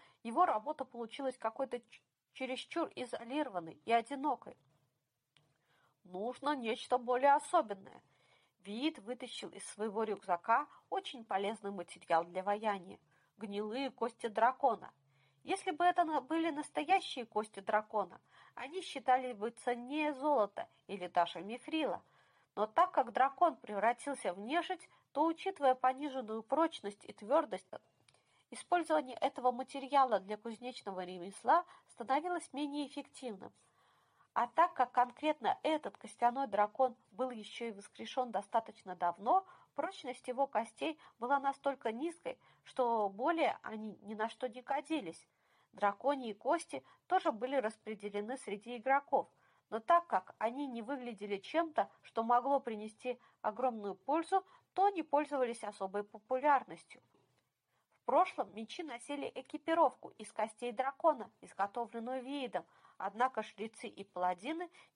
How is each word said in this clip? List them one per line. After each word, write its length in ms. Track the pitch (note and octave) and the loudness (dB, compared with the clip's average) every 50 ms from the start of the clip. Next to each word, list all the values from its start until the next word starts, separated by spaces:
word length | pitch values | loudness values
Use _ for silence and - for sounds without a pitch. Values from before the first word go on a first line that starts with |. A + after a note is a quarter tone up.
| - _ _ _ - | -16 _ _ _ -8
его 220 | A3+ A3+ D#4 F#4 | -2 4 4 4
работа 400 | E4+ B3+ G#3+ G#3 C#4 D4+ - C4 | 4 4 0 -2 -4 -6 -6 -8
получилась 520 | - - A#3 A#3 A3+ - - C#4 C4 B3+ | -10 -8 -10 -10 -10 -6 -4 -4 -4 -4
какой-то 420 | - - A3+ A3+ - C4+ B3+ B3 A#3+ | -2 -6 -6 -2 -2 -4 -4 -4 -8
ч-, 220 | - _ - - _ _ _ _ _ _ - | -8 _ -20 -20 _ _ _ _ _ _ -10
чересчур 560 | - C4 B3 C4 B3 - - - E4+ D#4+ - - | -8 -6 -6 -6 -6 -8 -6 -4 -4 -4 -4 -4
изолированной 840 | - B3+ A#3 A#3+ A3 A#3 A#3 C4 D4+ D4 C4 G3 F3+ E3 E3 - - - | -8 -8 -6 -8 -8 -8 -4 -2 -2 -2 -2 -2 -6 -6 -8 -14 -10 -2
и 60 | G#3+ | 2
одинокой. 640 | A#3 A#3 A3+ - C#4+ C4 C#4 D4+ B3+ - - - - _ _ _ _ _ _ _ _ _ _ _ _ _ _ _ _ _ _ _ _ _ _ _ _ _ _ _ _ _ _ | 2 2 2 0 -6 -4 -2 -2 -2 -2 -6 -18 -20 _ _ _ _ _ _ _ _ _ _ _ _ _ _ _ _ _ _ _ _ _ _ _ _ _ _ _ _ _ _
Нужно 500 | F3+ F3+ F#3 G#3 B3 B3+ - C4+ C#4+ D4+ | -10 -6 -4 -4 -4 -4 -2 -2 -2 -2
нечто 420 | C4+ A#3 A3 B3 - - - B3 | 0 -2 -4 -4 -4 0 0 0
более 380 | B3+ A#3+ B3 B3 B3+ C4 C#4+ C#4 | 2 2 2 2 6 8 8 8
особенное. 680 | D4+ - - - E4+ C#4 G#3+ G3 F#3+ G3 - - - _ _ _ _ _ _ _ _ _ _ _ _ F3 | 6 4 4 4 4 4 2 -4 -8 -10 -18 -20 -20 _ _ _ _ _ _ _ _ _ _ _ _ -12
Виит 340 | G3 G#3 A#3 C4+ D#4+ D#4+ | -8 -6 -2 -2 -2 -2
вытащил 520 | A#3 F#3+ G#3+ B3 A#3+ B3+ A#3+ - - - F3 | -4 -10 -10 -10 -10 -10 -12 -10 -12 -12 -12
из 140 | - - - | -14 -14 -16
своего 360 | - - - G#3+ A3 F#3+ A3 A3 | -14 -8 -6 -6 -4 -2 -2 -2
рюкзака 640 | G#3+ G3+ - - - F3+ F3 - - A3+ C4 D4 - - - _ - | -2 -4 -6 0 -2 -2 0 2 2 2 2 2 -2 -12 -20 _ -6
очень 340 | - F#4+ F#4+ - - B3 A3+ | -6 -6 -6 -6 -12 -12 -8
полезный 460 | - G3+ G3 G3+ G3+ A3+ G#3+ - G3+ | -4 -2 -2 0 -2 -4 -4 -8 -8
материал 560 | G3+ F#3+ F3 - - F3+ - - E3+ E3 F3 | -8 -8 -10 -12 -14 -10 -2 2 2 2 2
для 160 | F3 F3 F#3 | 0 -6 -4
ваяния. 580 | F#3 G3+ G#3 G#3+ G#3+ G#3+ G3+ F#3+ E3+ F#3+ F#3+ - _ _ _ _ _ _ _ | -2 -2 -2 0 0 -2 -2 -2 -6 -12 -16 -18 _ _ _ _ _ _ _
Гнилые 540 | - - F#3+ G3+ G3+ G#3+ G#3+ G#3+ C4+ C#4 C4 | -12 -10 -6 -6 -4 -4 -4 -4 -2 -4 -4
кости 340 | - - A3+ A#3+ - - - | -4 -4 -4 -4 -4 -6 -6
дракона. 640 | A3+ G3+ A3 A3 B3 B3+ - - C4 - C3 - - _ _ _ _ _ _ _ _ _ _ - | -2 2 4 4 4 4 4 2 2 2 2 -6 -14 _ _ _ _ _ _ _ _ _ _ -4
Если 260 | - F#4 G4+ - F#4+ | -4 -4 -2 -2 -4
бы 140 | D#4 - F4 | 0 4 4
это 200 | F4+ - F#4 E4+ | 4 6 4 2
на-, 140 | D#4 D#4 C#4+ | 2 2 -2
были 300 | B3 - D#4 E4 E4 E4 | 0 0 0 0 2 0
настоящие 800 | D4 D4 D4 - - D4+ D4+ D4+ F#4+ F#4+ - - - C4 A#3 | 0 -2 -6 -6 -4 -4 2 2 2 2 2 -2 -8 -8 -8
кости 320 | - - G#3 G#3+ G#3 - G3+ | -4 -4 -4 -4 -4 -8 -10
дракона, 600 | G3 - G#3+ G#3+ G#3+ - A3 G#3+ F#3+ F3 - - _ _ _ - - - - | -4 0 0 0 0 0 -2 -2 -2 -2 -6 -20 _ _ _ -20 -20 -18 -12
они 260 | - A#3 C4+ E4 F#4+ | -10 -10 -8 -8 -8
считались 540 | F#4 - - C#4 A3+ - B3+ C4 B3+ B3+ A#3+ | -8 -8 -8 -4 2 4 4 4 4 -2 -6
бы 160 | G3+ G#3 A#3 | -4 -6 -6
ценнее 640 | A#3 - - B3 B3 A#3+ A#3+ B3+ C#4+ D#4 D4+ D4+ C#4+ | -6 -4 -2 -2 -2 -2 -4 -6 -2 0 0 0 -2
золота 540 | B3+ C#4 D4+ D4 A#3 G#3 G3+ - - - - _ _ _ | 0 2 2 4 4 2 0 -2 -8 -10 -10 _ _ _
или 180 | - G3 F#3+ F3+ | -10 -8 -8 -6
даже 360 | F3 - F3+ E3+ E3+ - E3+ F3+ | 0 2 2 2 2 0 -8 -8
мифрила. 580 | G3+ A#3 B3 - - D4+ D#4+ D4+ G#3+ F3 - - _ _ _ _ _ _ _ _ _ - | -8 -10 -10 -8 -4 -2 0 0 0 -2 -4 -8 _ _ _ _ _ _ _ _ _ -2
Но 100 | - G#3+ | -2 -2
так 260 | G#3+ - E4 F4+ F4+ | 2 6 4 4 6
как 220 | - D#4 B3+ A3+ G#3 | 4 2 2 2 4
дракон 420 | B3+ B3+ C#4 C4+ - F4+ E4 B3+ | 2 2 2 4 4 4 4 4
превратился 760 | - - - G#3 G3 G3 A3+ B3 - - C#4+ C#4 - - G3+ F3 | 0 -8 -6 -2 2 2 2 2 2 -2 -6 -6 -4 -2 -4 -4
в 60 | G3 | -4
нежить, 500 | G#3 A3+ D4 F4 D#4 - F#4 E4+ - - _ _ _ _ | -4 0 0 0 0 0 -6 -6 -8 -20 _ _ _ _
то, 140 | - C#4 D#4 | 0 2 2
учитывая 500 | E4 E4 - - F#4+ G4 - C#4+ C4 B3+ | 2 2 -2 -4 -6 -2 2 4 4 4
пониженную 640 | B3+ - B3+ C4 C4 D4 D4 C4 C4 A#3 G#3 A3 A3+ | 6 2 0 0 0 -4 -4 -4 -4 -6 -4 -6 -6
прочность 640 | G#3+ - C4+ - - E4 - - - G3+ G#3 _ - | -4 -2 2 2 2 2 0 -4 -8 -10 -10 _ -16
и 80 | - - | -18 -16
твердость, 560 | - G#3+ G3+ C#4 E4 D4+ A#3 G3+ F#3+ - - - - _ _ _ _ _ _ _ _ _ _ _ _ _ - | -10 -2 2 2 2 2 0 -6 -10 -10 -12 -16 -16 _ _ _ _ _ _ _ _ _ _ _ _ _ -18
использование 640 | A#3 - - - F4 F4 D#4+ - D#4 D#4 B3+ B3+ A#3+ | -16 -10 -2 0 2 2 2 4 2 2 2 0 -4
этого 340 | - - C#4+ - - A#3+ B3 | 0 0 0 0 4 2 2
материала 680 | A#3 A#3+ C4 - - C#4 C4+ B3+ C#4+ C#4 C4+ B3+ A3+ F#3+ | 2 2 -4 -6 -6 -8 -4 4 6 6 6 6 4 0
для 180 | F#3+ G3 G#3+ | 0 -2 -8
кузнечного 680 | G#3+ - A#3 A3+ G#3+ A#3+ B3 B3+ - - G#3 F#3+ F3+ F3+ | -6 -6 -8 -8 -8 -8 -10 -10 -8 -8 -8 -6 -6 -6
ремесла 600 | F3+ F#3 F3+ E3+ G3 G3 - - A#3 D4+ F4 F4 - - - _ _ | -6 -8 -8 -10 -10 -10 -4 2 4 4 4 4 0 -12 -20 _ _
становилось 600 | - - A#3 G3+ C4+ C#4+ D#4 F4+ F4+ E4+ - - | -12 -8 -2 0 0 0 0 -2 -4 -4 -6 -8
менее 360 | - C4+ D4+ C#4+ C#4+ D4 C#4+ | -6 -6 -6 -4 -4 -4 -6
эффективным. 640 | - - D4 C4+ - - - C4+ B3 G#3 F#3 - - _ _ _ _ _ _ _ _ _ _ _ _ _ _ _ _ - | -6 -8 -12 -12 -12 -14 -10 -10 -10 -8 -10 -12 -16 _ _ _ _ _ _ _ _ _ _ _ _ _ _ _ _ -2
А 140 | - A#3 | -2 -2
так 260 | B3 - - E4 F4 F4 | 0 4 4 4 4 4
как 180 | - B3 A#3+ | 2 0 2
конкретно 640 | - B3 B3 B3 - - D4 D#4 D4+ - A#3 G3 - - - | 4 2 2 2 0 -2 0 0 0 2 0 0 0 0 0
этот 340 | D4 D#4+ D4+ - G3+ - | 0 0 0 -2 -6 -12
костяной 500 | - - A3 - - A#3+ A#3+ A#3+ C4+ C#4 | -12 -18 -14 -4 2 2 2 2 2 -4
дракон 480 | A3+ G3+ G#3 G#3 G#3 - - C4 B3+ A#3 _ _ _ | 0 2 2 2 2 4 2 2 2 2 _ _ _
был 200 | - F#3 B3+ C4 | -6 -4 -4 -4
еще 340 | B3+ A3 G#3 - - - A#3 | -4 -8 -12 -12 -10 -8 -6
и 60 | A#3 | -6
воскрешен 600 | G3+ G3 G3 - _ - A3+ A3 - C4+ B3+ A#3+ | -8 -10 -14 -18 _ -12 -10 -6 -2 -2 -2 0
достаточно 640 | G#3+ G3 G3+ - - A3+ A3+ - G#3 - - F#3+ F3+ | -2 -4 -2 0 0 0 0 -2 -16 -16 -12 -10 -6
давно, 500 | F3 F3 F3 E3 - G3+ A#3+ E4+ F#4+ F#4+ - - - - _ - | -2 0 -2 -2 0 2 4 4 4 2 0 -18 -20 -20 _ -6
прочность 520 | - D4 F#4 G4 - - B3+ B3 - - | -6 -6 -6 -6 -8 -10 -10 -10 -8 -6
его 180 | B3+ B3 B3 C#4 | -6 -2 -2 -2
костей 520 | C4+ - G#3+ A3+ A3+ - - C4+ D#4+ D4+ - - - _ | 0 0 -2 -2 -2 -6 -4 -4 -4 -4 -6 -12 -20 _
была 220 | - A3+ B3 C#4 C4+ | -6 -2 0 0 2
настолько 520 | C4+ C#4 C#4 - - C#4 C4+ C4 - A#3 | 2 0 -4 -2 -2 -2 -2 -2 -4 -4
низкой, 460 | A3 A#3 D4 E4+ D#4+ - - - - _ _ _ _ _ _ | -4 -2 -4 -6 -6 -8 -10 -10 -10 _ _ _ _ _ _
что 460 | - - - B3+ A#3+ A#3 A3 G#3 G3 | -10 -2 0 2 2 4 2 2 0
более 480 | G3 G3 B3+ D#4 E4+ E4 D4 A3 - - - | 0 0 0 0 2 2 2 0 0 -2 -8
они 340 | - A3 G#3+ A3 G#3+ G3 - G3+ | -10 -8 -8 -8 -10 -10 -12 -12
ни 100 | G3+ A3 | -10 -4
на 160 | G#3 G#3+ A3+ | -4 -4 -4
что 180 | - - B3+ | -4 -6 -8
не 140 | B3+ G#3+ B3+ | -6 -8 -8
годились. 640 | B3 - C#4 D4 C#4 - D#4+ D4 G#3 D#3+ - - - _ _ _ _ _ _ _ _ _ - | -6 -4 -4 -4 -2 -2 -4 -4 -4 -6 -10 -12 -18 _ _ _ _ _ _ _ _ _ -6
Драконьи 600 | - G3+ G3+ G3+ - - C4+ C#4+ C4+ B3+ A3+ G3+ | 0 0 0 0 0 0 0 0 0 -2 -8 -8
кости 500 | - - C4 E4+ E4 - - - C4 - - - _ _ | -4 0 0 0 0 0 -6 -10 -10 -10 -12 -20 _ _
тоже 240 | - F4+ F#4 - E4 | 0 2 2 2 2
были 240 | A#3 G3+ A#3 B3+ C#4 | 0 0 -2 0 0
распределены 840 | C4+ G#3 A3 A3 _ - G#3+ A3 G3+ G3+ G#3 G3 G#3 G#3 A3 C4 | 0 0 0 -4 _ -10 -10 -10 -8 -8 -6 -4 -4 -4 -4 -6
среди 400 | C4 - G#3 G3+ G#3 - A#3 B3 | -8 -6 -8 -8 -8 -8 -10 -10
игроков, 500 | A#3+ G#3+ C4 C4+ C#4 C#4 - C#4 G#3+ - - _ _ _ _ _ _ _ - | -4 2 2 2 2 2 2 0 0 0 -2 _ _ _ _ _ _ _ -6
но 80 | G3 A3+ | -6 -4
так 260 | - - E4+ E4+ E4+ | 4 6 6 6 6
как 280 | - A3 F#3 - - - | 4 0 0 0 -2 -8
они 300 | - G#3+ A#3 A#3+ C4+ C#4+ | -2 -2 -2 -2 -2 -6
не 160 | C4+ A#3+ A#3 G#3+ | -6 -6 -8 -6
выглядели 540 | A3+ C#4+ B3+ B3 A#3+ A3+ F#3+ G3+ G3+ G3+ | -6 -6 -6 -6 -8 -10 -8 -6 -4 -4
чем-то, 520 | G3 - - - D#4+ E4+ D#4+ D4 A3+ G3 - - _ - | -4 -4 -2 0 0 0 2 2 0 0 0 -2 _ -18
что 200 | - - A3+ A3+ | -8 -4 -2 2
могло 360 | A3+ A#3+ A#3+ A#3+ C#4 C#4+ C4+ | 4 4 4 6 4 2 2
принести 600 | - A#3+ A3 G#3 G#3+ G#3+ G#3+ _ - B3 B3 B3 _ - _ _ | 2 0 -6 -6 -8 -10 -12 _ -8 -8 -8 -8 _ -20 _ _
огромную 540 | - G#3+ G3+ A3+ B3 B3+ A#3 A3 G3+ G3+ F#3 | -6 -6 -2 0 0 0 0 -2 -6 -6 -6
пользу, 500 | - - - D4 E4 D#4+ - F#4+ F#4+ G4 _ - - _ _ - | -6 -2 0 0 0 2 2 2 0 0 _ -20 -20 _ _ 2
то 160 | F4 F#4+ G4+ | 4 4 4
не 140 | G4+ E4+ D#4 | 4 0 -2
пользовались 600 | - - D4 D4+ C#4+ D4 C4+ B3+ A#3 A#3+ - - | 2 2 2 2 2 0 0 0 0 -2 -6 -8
особой 400 | G#3 G#3 - G3 F#3+ F#3 G3+ G#3 | -10 -6 -6 -6 -4 -4 -4 -6
популярностью. 960 | - - G#3 _ - B3+ B3+ C4+ D4+ C#4+ B3+ A#3 - E3 - - - - - _ _ _ _ _ _ _ _ _ _ _ _ _ _ _ _ _ _ _ _ - | -6 -10 -14 _ -2 -2 2 4 4 4 4 2 -2 -14 -16 -16 -20 -20 -20 _ _ _ _ _ _ _ _ _ _ _ _ _ _ _ _ _ _ _ _ -2
В 20 | |
прошлом 480 | - B3 D4 - - - D#4 A3+ F#3+ E3 | 2 4 4 4 4 2 -6 -6 -6 -6
мечи 280 | G#3+ A3+ - - - E4+ | -12 -10 -10 -10 -10 -8
носили 460 | D4+ A#3+ A#3+ - - C#4+ C#4+ C4+ B3+ - | -8 -10 -10 -8 -8 -6 -6 -6 -6 -8
экипировку 760 | - C4 - - D4 - - E4 E4+ D#4+ C4 - - - - - | -10 -12 -10 -10 -6 -2 2 6 6 6 6 4 0 -16 -18 -16
из 140 | - G#3+ - | -16 -18 -12
костей 400 | - - G#3+ G#3+ - - A#3+ A#3+ | -4 -4 -4 -4 -4 -6 -8 -6
дракона, 580 | A3+ - B3 C4+ C#4 - - E4 D4 A#3+ G3+ - _ - | -2 -2 -4 -4 -2 2 4 4 4 2 -2 -12 _ -20
изготовленную 840 | - F3+ - - G3 G3+ - A#3+ A#3 A3 - A#3 A3+ B3 C4 C4 A#3+ | -20 -12 -4 -2 -2 -2 -2 -4 -6 -4 -6 -8 -6 -4 -4 -4 -4
Виидом, 420 | C4 C#4+ C#4+ C4 A3 - F3 - _ _ _ _ - _ | -6 -6 -4 -4 -4 -4 -6 -6 _ _ _ _ -20 _
однако 460 | - F3+ G3+ F#3+ A3 B3 C4 B3+ A3 A3 | -8 -8 -6 0 2 2 2 2 -2 -6
жрецы 440 | - - - G#3 A3 - - - | -6 -8 -10 -10 -10 -10 -10 -12
и 160 | - - - F#3+ | -12 -10 -12 -14
паладины 640 | _ - F3+ F3+ F3+ F3+ F3+ G3 C#4 D#4+ E4+ F4+ E4 _ - - _ _ | _ -4 -2 0 0 0 -2 -4 -6 -6 -6 -6 -10 _ -20 -20 _ _